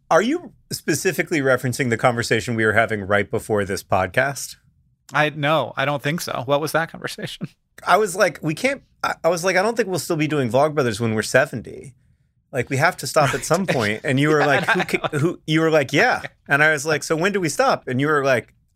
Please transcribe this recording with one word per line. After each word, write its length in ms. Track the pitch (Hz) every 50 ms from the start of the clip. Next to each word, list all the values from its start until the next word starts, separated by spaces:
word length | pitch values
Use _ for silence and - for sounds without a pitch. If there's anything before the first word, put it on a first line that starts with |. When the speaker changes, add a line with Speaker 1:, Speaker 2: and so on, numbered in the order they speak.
| _ -
Speaker 1:
Are 100 | 165 165
you 320 | 208 247 311 349 339 240 - _ _ _
specifically 680 | - - - - 156 - - 190 156 - 165 - 180 147
referencing 480 | 135 135 127 120 - 127 117 - 139 120
the 80 | 113
conversation 580 | 107 - 127 120 117 113 - 123 113 101 127 117
we 120 | 110 110
were 80 | 110 101
having 260 | 110 113 98 110 104
right 280 | 98 92 101 101 101 -
before 340 | - 104 - - 110 104 101
this 180 | 92 98 87 -
podcast? 720 | - 107 95 95 92 - 127 131 143 139 - - - - - _ _ _ _ _ _ _ _ _ - 131
Speaker 2:
I, 180 | 143 151 151
no, 420 | 147 156 139 147 160 151 120 110 -
I 80 | - 135
don't 180 | 139 147 135 -
think 180 | 143 160 175
so. 220 | - - - 131 127
What 140 | 127 143 143
was 120 | 156 151 -
that 180 | 156 165 -
conversation? 580 | - 175 - - - - - - - - - - _ _ _ _ _ - -
Speaker 1:
I 100 | 180 180
was 180 | 202 220 196 165
like, 220 | 185 190 175 - - -
"We 120 | 156 160
can't," 280 | - - 262 285 269 - _ _ _ -
I, 120 | - - - -
I 40 | 165
was 160 | 180 165 175
like, 120 | 190 170
"I 60 | 180 196
don't 140 | 226 240
think 120 | 247 226 190
we'll 100 | 185 151
still 180 | - - 175
be 100 | 151 156 143
doing 220 | 151 147 131 113
Vlogbrothers 500 | 110 131 147 156 147 151 131 120 104 98
when 140 | 117 113 110
we're 80 | 110 104
seventy. 720 | - - 127 147 147 - 113 92 - - - - 135 - _ _ _ _ _ _ _ _ _ _ _ -
Like, 160 | 131 120 -
we 80 | 139
have 200 | 127 151 180 180 -
to 80 | 151
stop 280 | 135 - 160 143 131 -
at 100 | 127 -
some 220 | - 156 185 190
Speaker 2:
<laughs> 120 | 165 160 135
Speaker 1:
point." 240 | 107 104 107 - -
And 140 | 151 131 135
you 80 | 147 151
were 100 | 156 147
Speaker 2:
Yeah, 60 | 139
Speaker 1:
like, 220 | 147 139 131 165 -
Speaker 2:
I 40 | 226
Speaker 1:
"Who 60 | 185
Speaker 2:
know. 60 | 160 - - 175 - 156
Speaker 1:
ca-, 100 | - 143
who," 220 | 143 175 - - _
you 140 | - 156 160
were 100 | 160 160
like, 220 | 156 151 139 123 139
"Yeah." 300 | 160 220 254 143 - - - - _ _ -
And 140 | 143 139 151
I 80 | 156 156
was 140 | 143 135
like, 160 | 160 151 139 -
"So 140 | - 165
when 160 | 151 170 202 202
do 80 | 202
we 80 | 175 147
stop?" 400 | - - 262 269 185 - - 135
And 120 | 127 127
you 60 | 143
were 180 | 151 156 143 131
like, 300 | 139 131 117 - - _ _ _ _ -